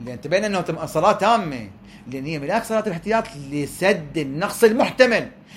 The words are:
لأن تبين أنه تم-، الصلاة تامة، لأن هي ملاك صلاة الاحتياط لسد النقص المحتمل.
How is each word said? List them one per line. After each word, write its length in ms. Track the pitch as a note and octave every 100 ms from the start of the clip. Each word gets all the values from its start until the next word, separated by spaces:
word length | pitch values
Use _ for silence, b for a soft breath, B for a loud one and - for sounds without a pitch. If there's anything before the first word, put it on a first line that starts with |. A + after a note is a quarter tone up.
لأن 200 | A#2+ A#2+
تبين 240 | C#3+ F#3
أنه 160 | G#3+ F#3+
تم-، 180 | E3+ D#3+
الصلاة 340 | D#3 D#3 F#3+
تامة، 560 | G3+ G3+ A3+ E3+ B2+ G2+ - - B B2
لأن 180 | C3+
هي 140 | C#3 D#3
ملاك 260 | C#3+ A3
صلاة 200 | - A3 G#3+
الاحتياط 380 | E3 G3+ A3+ A3 D3 C#3
لسد 680 | D3 C#3+ - F#3 G3+ D3 D#3+
النقص 460 | C3+ D3 G3+ -
المحتمل. 640 | A3+ A#3+ G3 - B3+ G3+ A#2+ - -